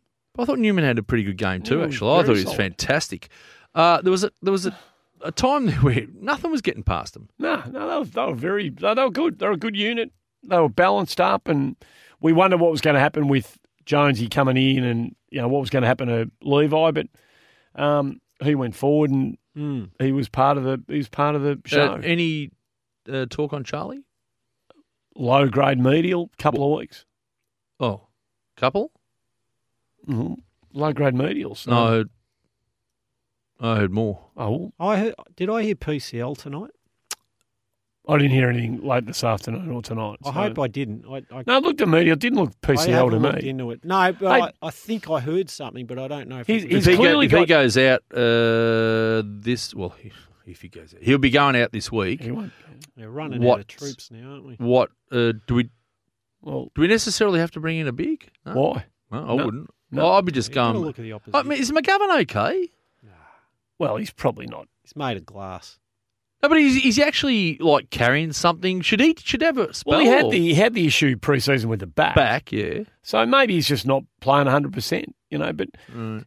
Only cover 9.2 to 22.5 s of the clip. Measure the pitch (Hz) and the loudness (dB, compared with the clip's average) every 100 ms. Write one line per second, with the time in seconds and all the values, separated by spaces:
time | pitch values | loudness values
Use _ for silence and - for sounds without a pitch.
9.2 | 330 - 196 175 226 202 208 233 - _ | -4 -2 -4 -2 -4 -4 -2 -2 -6 _
10.2 | _ _ - 175 151 104 185 202 170 - | _ _ -2 2 2 2 2 2 -2 0
11.2 | 185 220 - 147 135 - _ _ _ _ | 0 0 0 -2 -2 -6 _ _ _ _
12.2 | 160 165 190 180 170 156 156 143 147 156 | 2 4 4 4 2 2 2 4 2 2
13.2 | 143 135 - _ _ _ - 147 143 113 | 0 0 -2 _ _ _ -2 2 2 0
14.2 | 113 147 131 131 131 135 123 117 117 - | -2 0 2 2 2 2 0 -2 -4 -10
15.2 | _ 139 120 139 127 135 120 127 123 117 | _ -6 -2 -2 0 0 2 0 0 -2
16.2 | 113 - 143 139 151 156 160 151 - _ | -4 -8 0 2 4 4 2 0 -6 _
17.2 | _ _ _ _ _ - 143 147 139 - | _ _ _ _ _ -4 0 0 -2 -6
18.2 | _ _ 139 143 120 104 139 147 151 135 | _ _ 0 0 -2 -2 0 2 2 0
19.2 | 135 - _ 151 147 131 90 - 135 135 | -2 -6 _ -12 -8 -8 -10 -4 -2 -2
20.2 | 113 - 135 143 131 131 - 147 135 - | -4 0 2 2 -2 -6 -6 -6 -6 -2
21.2 | 147 147 143 143 - 147 147 - 170 170 | -2 0 -2 -4 -2 0 0 -2 -2 -2
22.2 | 165 156 143 | -2 -4 -10